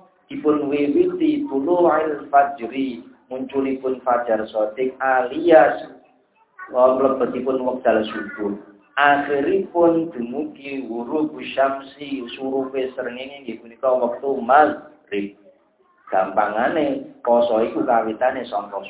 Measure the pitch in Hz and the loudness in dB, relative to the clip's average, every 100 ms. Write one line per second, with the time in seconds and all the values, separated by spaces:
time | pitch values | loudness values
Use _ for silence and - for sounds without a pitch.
0 | - _ - 139 151 294 135 143 143 175 | -20 _ -14 -2 0 0 0 0 2 2
1 | 180 - 156 139 139 135 160 175 170 156 | 2 2 0 0 -2 -2 0 4 4 2
2 | 156 143 139 143 139 - 113 135 131 113 | 0 -4 2 4 4 0 -8 -4 -6 -6
3 | - - - 127 131 139 135 131 131 123 | -14 -20 -14 -12 -6 -2 -2 -2 -4 -2
4 | 123 120 117 110 107 110 107 131 127 - | 0 0 2 -2 -2 -2 -2 -2 -4 -2
5 | 131 127 123 156 170 156 - - - - | 0 0 0 0 6 8 8 2 -8 -18
6 | _ _ _ _ _ - - 127 127 135 | _ _ _ _ _ -20 -6 2 4 4
7 | 135 - - 127 131 131 127 123 120 110 | 2 0 -2 -2 -4 -2 -2 0 2 2
8 | 107 104 101 - 101 101 - - _ 135 | 0 -6 -10 -6 -6 -6 -12 -20 _ 2
9 | 143 143 143 143 156 196 - 175 170 165 | 4 4 0 -2 0 -2 -2 2 4 2
10 | 160 123 117 139 151 135 139 135 113 117 | -2 -6 -8 -6 -8 -10 -10 -10 -8 -8
11 | 120 156 151 127 127 131 135 135 135 147 | -4 -2 -4 -6 -6 -2 0 -2 -10 -16
12 | 143 135 117 120 135 135 131 135 127 131 | -10 -8 -8 -10 -4 -4 -4 -4 -6 -6
13 | 120 123 135 143 127 110 117 117 131 127 | -8 -10 -12 -14 -12 -14 -16 -4 0 2
14 | 120 - 139 123 117 143 151 - - - | 0 -2 -4 -2 4 6 6 2 -10 -20
15 | _ 101 98 - _ _ _ _ _ _ | _ -6 -6 -10 _ _ _ _ _ _
16 | - 95 95 107 104 107 131 160 143 135 | -2 0 2 2 0 0 0 0 0 -2
17 | - - 120 120 117 110 117 - - 117 | -8 -6 2 4 4 2 0 0 0 2
18 | 110 107 127 135 117 104 101 98 | 0 0 -2 -2 -6 -8 -8 -10